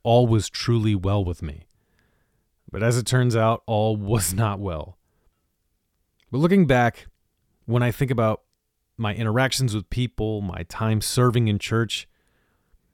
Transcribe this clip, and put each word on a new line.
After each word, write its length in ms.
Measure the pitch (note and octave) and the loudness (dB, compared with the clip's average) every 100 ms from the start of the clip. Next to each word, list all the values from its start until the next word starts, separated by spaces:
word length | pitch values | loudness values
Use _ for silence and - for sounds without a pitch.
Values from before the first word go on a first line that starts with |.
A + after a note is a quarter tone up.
all 240 | A#2 A#2+ A#2+ | 2 4 6
was 200 | A2+ - | 2 0
truly 460 | - - A#2 A2 | -4 0 2 2
well 300 | G2+ F#2+ G#2 | 0 0 0
with 180 | F2+ E2 | -2 -6
me. 240 | D#2 D2+ - _ _ _ _ _ _ _ _ _ - | -10 -12 -20 _ _ _ _ _ _ _ _ _ -14
But 100 | - | -2
as 160 | A2+ A#2+ | 0 0
it 100 | G#2+ | 0
turns 280 | B2+ B2 | 2 2
out, 300 | A2+ A2 A2+ - | 2 2 0 -2
all 300 | G#2+ A2 G#2+ | 0 0 -2
was 360 | G2+ A2+ E2+ | 0 0 0
not 280 | F#2 A2 G2 | -2 -2 -2
well. 380 | G2+ D#2 D2+ - _ _ _ _ _ _ _ _ _ _ _ _ _ | -6 -8 -10 -16 _ _ _ _ _ _ _ _ _ _ _ _ _
But 80 | B2 | 0
looking 300 | E3 G3 D#3 | 4 4 4
back, 400 | B2 A#2+ - - _ _ _ _ _ | 4 2 -2 -16 _ _ _ _ _
when 180 | - A#2+ | -4 0
I 80 | A#2+ | 0
think 220 | - C3 | -2 -2
about 320 | A#2+ A2 A2 _ _ _ _ _ - | 0 0 -2 _ _ _ _ _ -8
my 200 | A2 G2 | -6 -2
interactions 580 | A2 A2+ C3 - B2+ | -2 0 0 0 -2
with 160 | G#2+ - | -2 -6
people, 520 | B2 B2 - A2 G#2+ | -4 -4 -4 -4 -4
my 200 | G2 F2 E2+ | -6 -8 -12
time 320 | - A2 G#2+ | -4 0 0
serving 480 | - - B2 A#2+ A2 | 0 2 2 4 0
in 100 | G2+ | 0
church, 480 | - A2+ A2+ - - _ _ _ _ _ _ _ _ | -2 -2 -2 -6 -12 _ _ _ _ _ _ _ _